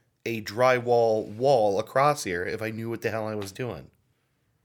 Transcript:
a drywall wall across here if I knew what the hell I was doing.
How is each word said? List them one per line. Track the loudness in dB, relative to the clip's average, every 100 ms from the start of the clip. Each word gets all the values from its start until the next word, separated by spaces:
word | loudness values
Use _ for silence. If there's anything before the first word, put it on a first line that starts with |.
| _ _ -8
a | -8
drywall | -6 2 4 4 4 4 4 2 -2
wall | -2 2 4 4 0
across | 0 2 2 2
here | -2 -4 -4
if | -6
I | -6
knew | -8 -8
what | -4
the | -4
hell | -4 -4
I | -6
was | -8
doing. | -8 -8 -8 -14 _ _ _ _ _ _ _